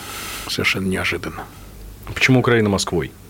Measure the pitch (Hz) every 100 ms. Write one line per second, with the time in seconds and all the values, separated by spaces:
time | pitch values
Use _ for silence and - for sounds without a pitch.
0 | - - - - - - - 190 190 131
1 | - - - - - - - - - -
2 | - - - 127 117 117 104 95 - 87
3 | 67 - -